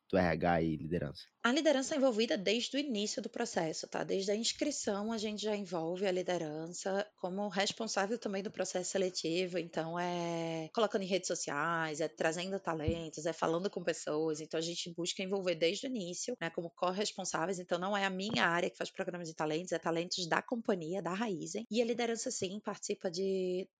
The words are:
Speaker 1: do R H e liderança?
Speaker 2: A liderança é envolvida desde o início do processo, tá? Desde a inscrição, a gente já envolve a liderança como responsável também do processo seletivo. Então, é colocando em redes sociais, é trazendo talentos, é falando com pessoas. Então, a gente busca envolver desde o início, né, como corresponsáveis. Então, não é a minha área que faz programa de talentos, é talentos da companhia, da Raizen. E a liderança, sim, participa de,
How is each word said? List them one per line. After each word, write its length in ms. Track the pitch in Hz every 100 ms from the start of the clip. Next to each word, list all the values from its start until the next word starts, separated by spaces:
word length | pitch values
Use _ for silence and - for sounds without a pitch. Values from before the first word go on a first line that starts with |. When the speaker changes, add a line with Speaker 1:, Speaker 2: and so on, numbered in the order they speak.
| _
Speaker 1:
do 80 | 95
R 80 | 90
H 340 | 80 87 85
e 140 | 82 78
liderança? 520 | 80 85 73 71 - _
Speaker 2:
A 60 | 233
liderança 440 | 277 320 269 262
é 40 | 311
envolvida 400 | 262 214 233 285
desde 380 | 185 226 226 262
o 20 |
início 420 | 294 214 208 -
do 80 | 214
processo, 600 | - - - 160 156 -
tá? 160 | -
Desde 260 | 160 185 196
a 60 | 208
inscrição, 760 | 233 - 302 277 - 202 214
a 60 | 226
gente 240 | 214 208
já 140 | 208 208
envolve 500 | 190 175 160 180 196
a 60 |
liderança 920 | 180 175 175 160 151 165 180 202 196 - _
como 320 | 180 185 208
responsável 680 | 190 202 - 220 - 196 233
também 280 | 226 196
do 60 | 196
processo 420 | - 185 180 180
seletivo. 680 | 196 185 180 165 170 185 180
Então, 400 | 170 175 160 170
é 720 | 175 175 170 170 165 165 160
colocando 300 | - 208 -
em 40 | 190
redes 200 | 190 -
sociais, 720 | 175 - 147 156 170 160 151
é 60 | 156
trazendo 540 | - 165 160 180 196
talentos, 640 | 185 160 156 165 165 - 160
é 60 |
falando 360 | 160 165 165 196
com 140 | 196
pessoas. 580 | 175 160 - 151 160 151
Então, 160 | 156 160
a 40 |
gente 340 | 165 175 180
busca 260 | 170 170 -
envolver 360 | 190 196 180 165
desde 280 | 165 202 269
o 40 |
início, 460 | 254 175 175 - 247
né, 80 | 165
como 220 | - 170
corresponsáveis. 880 | - 180 185 214 - 185 160 165 185
Então, 180 | 180 175
não 200 | 185 202
é 80 |
a 60 | 196
minha 340 | 185 202 233
área 260 | 190 170 185
que 60 | -
faz 160 | 175
programa 320 | - 185 175
de 100 | 165
talentos, 380 | 160 156 156 180
é 80 | 165
talentos 480 | 180 165 175 - 175
da 120 | 165
companhia, 600 | - 240 226 196 160 190
da 100 | 170
Raizen. 540 | 185 233 175 160 196 233
E 140 | 208
a 20 |
liderança, 460 | 233 233 233 226 262
sim, 300 | - 185 208
participa 500 | 208 190 - 208 196
de, 580 | 170 190 190 185 180 185 _